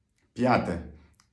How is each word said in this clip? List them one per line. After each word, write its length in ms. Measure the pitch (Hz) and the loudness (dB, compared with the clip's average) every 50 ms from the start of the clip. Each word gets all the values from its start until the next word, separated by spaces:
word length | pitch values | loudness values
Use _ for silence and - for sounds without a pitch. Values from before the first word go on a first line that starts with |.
| _ _ _ _ _ _ | _ _ _ _ _ _
П'яте. 600 | - - 123 127 117 95 - - 87 82 78 - - - - _ _ _ _ _ | -6 0 2 4 4 2 2 -2 -4 -6 -8 -12 -18 -20 -20 _ _ _ _ _